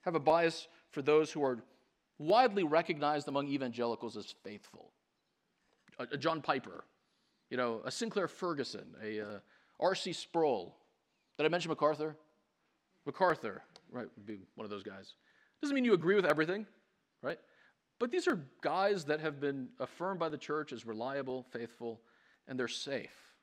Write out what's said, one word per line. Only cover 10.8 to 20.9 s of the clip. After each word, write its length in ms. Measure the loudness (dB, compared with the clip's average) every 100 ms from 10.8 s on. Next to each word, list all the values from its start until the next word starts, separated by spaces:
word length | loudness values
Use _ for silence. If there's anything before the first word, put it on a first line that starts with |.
| _ _ _ _ _ _
Did 100 | 0
I 20 |
mention 200 | 0 -2
MacArthur? 460 | 2 2 2 -4 -6 _ _ _ _ _ _ _ _ -10
MacArthur, 580 | 2 4 4 -2 -8 -14 -20 _
right, 160 | -12 -12 -14
would 100 | -12
be 120 | -12 -14
one 100 | -14
of 60 | -10
those 140 | -10
guys. 320 | -10 -14 -18 -20 _ _ _ _
Doesn't 140 | -2 0
mean 80 |
you 120 | 4 4
agree 200 | 6 4
with 100 | 4
everything, 400 | 2 2 0 -6 _ _ _ _ _
right? 180 | -8 -8 _ _ _ _ _ _
But 120 | -2
these 160 | 0 2
are 120 | 0 -4 _
guys 440 | -2 2 4 2 0
that 140 | 0
have 220 | 0 -2
been 280 | -2 -2 -6 -8
affirmed 400 | -8 -4 -4 0
by 100 | -2
the 80 | -2
church 340 | -4 -4 -4
as 140 | -8
reliable, 640 | -8